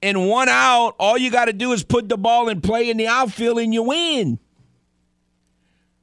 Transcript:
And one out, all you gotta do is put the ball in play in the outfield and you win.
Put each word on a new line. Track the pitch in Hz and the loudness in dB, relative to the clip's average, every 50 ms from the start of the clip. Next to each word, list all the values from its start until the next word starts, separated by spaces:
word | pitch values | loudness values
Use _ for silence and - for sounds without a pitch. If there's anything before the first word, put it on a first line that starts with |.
| - | -2
And | 196 196 190 185 190 | -2 0 0 0 0
one | 214 247 262 254 | 2 2 2 2
out, | 247 247 262 262 247 240 233 226 - _ | 2 2 4 4 4 2 2 0 -2 _
all | - 202 226 | 0 2 2
you | 254 254 254 | 2 0 0
gotta | 220 240 240 233 220 | 0 0 0 0 -2
do | 190 233 254 247 | -4 -2 -2 -2
is | 220 156 | -4 -2
put | - 240 240 233 202 | -2 -2 -2 0 0
the | 233 208 | -4 -2
ball | 190 233 233 240 240 233 | 0 2 2 2 2 0
in | 220 180 | -2 -2
play | 139 185 220 233 233 240 | -2 -2 0 0 0 0
in | 226 | 0
the | 220 220 | -2 0
outfield | 226 233 254 262 226 185 - 226 233 233 233 | 0 0 0 0 -2 -4 -2 -2 0 0 0
and | 233 226 220 | 0 0 0
you | 233 226 | 0 0
win. | 233 277 330 339 339 311 269 214 147 117 120 _ _ _ _ _ _ _ _ _ _ _ _ _ _ _ _ _ _ _ _ _ _ _ _ _ _ _ _ _ _ _ _ | 0 -2 -2 -2 -2 -2 -2 -2 -2 -4 -6 _ _ _ _ _ _ _ _ _ _ _ _ _ _ _ _ _ _ _ _ _ _ _ _ _ _ _ _ _ _ _ _